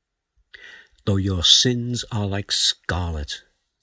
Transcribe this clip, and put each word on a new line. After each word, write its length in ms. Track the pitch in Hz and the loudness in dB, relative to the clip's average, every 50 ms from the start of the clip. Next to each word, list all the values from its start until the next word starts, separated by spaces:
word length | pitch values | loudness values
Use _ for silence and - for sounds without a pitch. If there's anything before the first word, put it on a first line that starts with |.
| _ _ _ _ _ _ _ _ _ _ - - - - - - - _ _ _ _ | _ _ _ _ _ _ _ _ _ _ -20 -20 -20 -20 -20 -20 -20 _ _ _ _
Though 140 | - 101 98 | -2 0 0
your 260 | 95 98 95 90 82 | 0 0 -2 0 4
sins 600 | - - - - 127 123 120 120 123 120 120 - - | 4 6 6 6 4 2 0 -2 -4 -4 -6 -6 -6
are 160 | 120 107 101 | -4 -4 -2
like 240 | 98 98 101 101 - | -2 -2 -4 -4 -4
scarlet, 960 | - - - - - - _ - 90 87 87 85 82 76 71 - - - - _ _ _ _ _ _ _ | -2 0 0 0 -2 -2 _ -4 -2 -2 -2 -4 -4 -6 -8 -8 -10 -14 -14 _ _ _ _ _ _ _